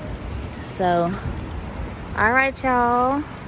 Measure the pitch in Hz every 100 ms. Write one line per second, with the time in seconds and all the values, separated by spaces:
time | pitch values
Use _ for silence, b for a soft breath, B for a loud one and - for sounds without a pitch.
0 | - - - - - - - - 180 170
1 | 170 190 - - - - - - - -
2 | - - 208 262 269 262 262 247 240 240
3 | 254 277 302 -